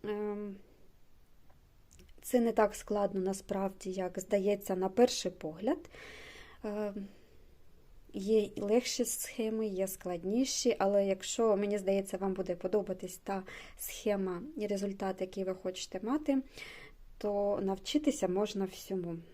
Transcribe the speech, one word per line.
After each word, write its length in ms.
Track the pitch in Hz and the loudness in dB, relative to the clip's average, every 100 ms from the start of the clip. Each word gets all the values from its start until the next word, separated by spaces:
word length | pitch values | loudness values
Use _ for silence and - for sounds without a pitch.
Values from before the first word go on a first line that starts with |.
| 208 | -4
Е, 320 | 208 208 208 208 196 - - - - - - - - - - - - - - - - | -2 -2 -4 -6 -10 -18 -20 -20 -20 -20 -20 -20 -20 -20 -20 -20 -20 -20 -20 -20 -16
це 180 | - 247 | 2 4
не 120 | 233 | 4
так 240 | 226 214 - | 4 2 2
складно, 460 | - 208 202 196 | -2 0 2 2
насправді, 720 | 185 190 - 196 196 196 185 | 0 -2 -4 -2 -2 -4 -6
як 280 | 185 180 190 | -4 -4 -4
здається 560 | 190 202 196 202 - 185 | 0 2 4 0 0 0
на 140 | 185 | 2
перший 420 | 190 - - 180 | 6 4 4 -4
погляд. 580 | - 156 165 214 330 - - - - - - - - 214 | -6 -10 -4 -2 -2 -4 -16 -16 -16 -16 -18 -18 -10 -6
Е, 280 | 208 208 202 202 - - - - - - - - - - | -4 -4 -6 -12 -14 -20 -20 -20 -20 -20 -20 -20 -20 -10
є 360 | 202 196 220 202 - | -6 4 4 4 -2
легші 480 | 202 233 240 - 233 | 2 4 2 -2 -2
схеми, 600 | - - - 220 220 220 | -2 -6 -2 -2 0 0
є 200 | 185 190 | 0 -2
складніші, 880 | 196 180 175 180 226 262 - 247 220 | -2 -6 -4 0 2 2 2 2 4
але 260 | 196 202 196 | 4 6 4
якщо, 520 | 190 - - 226 202 | 0 -2 4 6 6
мені 200 | 202 208 | 4 2
здається, 400 | 190 196 196 185 | 2 2 0 -2
вам 160 | 196 | 0
буде 220 | 190 180 175 | 0 -2 -2
подобатись 600 | 185 208 196 185 180 - | 2 2 0 -6 -6 -8
та 260 | - 196 190 - - - | -4 -4 -4 -14 -16 -12
схема 640 | - - 220 202 185 175 262 311 | -10 -2 0 2 0 -2 -6 -6
і 100 | 208 | -2
результат, 540 | 196 202 196 190 190 | 0 -2 -2 -4 -2
який 220 | 185 190 | -4 -2
ви 120 | 190 185 | -4 -2
хочете 440 | 185 185 - 185 | -4 -6 -8 -6
мати, 380 | 214 294 302 269 - - - - - - - - | 0 0 4 2 0 -14 -16 -16 -18 -20 -20 -4
то 420 | 208 202 202 202 | -2 2 2 2
навчитися 640 | 190 190 - 302 302 - 180 | 0 -2 0 2 2 2 2
можна 380 | 180 208 202 190 | 2 0 0 -4
всьому. 500 | - - 190 170 170 170 | -6 -6 -4 -4 -8 -10